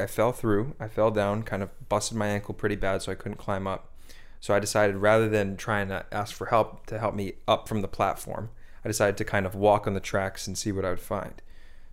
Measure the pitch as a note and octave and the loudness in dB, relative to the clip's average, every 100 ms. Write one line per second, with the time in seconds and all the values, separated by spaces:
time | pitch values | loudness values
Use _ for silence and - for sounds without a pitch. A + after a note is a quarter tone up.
0 | G2+ - A2+ B2 A#2 G2+ B2+ - A2 - | -2 2 2 2 2 4 2 -4 -6 2
1 | A2 G#2 G2+ G#2 A2+ G2 G2 - - G#2 | 4 4 2 0 -2 -4 -4 -8 -2 0
2 | - A2+ G#2 G2+ G2+ G2+ G#2 G#2 G2 F#2+ | 0 -2 0 0 -4 -4 -2 0 0 0
3 | - F#2+ G2 - - G2 F#2+ F#2 - - | -2 -6 -8 -8 -4 -4 -2 -4 -8 -16
4 | - - - - - G2+ G2+ A2 G#2 G2 | -16 -16 -16 -12 2 2 4 4 4 6
5 | G#2 A2 A2 G#2+ G2 G2 - G#2 G2 F#2+ | 6 6 6 4 2 -2 -2 0 0 -4
6 | - G#2 G#2 - - A2+ G#2+ - - A2 | -4 -6 -6 -6 2 4 4 -2 -8 -2
7 | A2 G2+ G2 - - A2 - A2 G2 - | -2 -2 -4 -4 2 2 2 -2 -2 0
8 | G2 - - - A2 - - - G#2+ G#2 | 0 0 -6 -8 -8 -12 -16 -10 -4 2
9 | G#2 G2 G#2+ G#2 F#2+ G2 G#2 G#2 G#2 F#2+ | 2 2 0 0 0 4 6 6 4 -2
10 | - G2+ F#2+ - - F#2 G#2+ F#2+ F#2 F2+ | 0 -2 -2 -4 -8 -4 -2 -2 0 -2
11 | - G#2 - - - - - - - | -2 -6 -6 -10 -16 -16 -16 -16 -16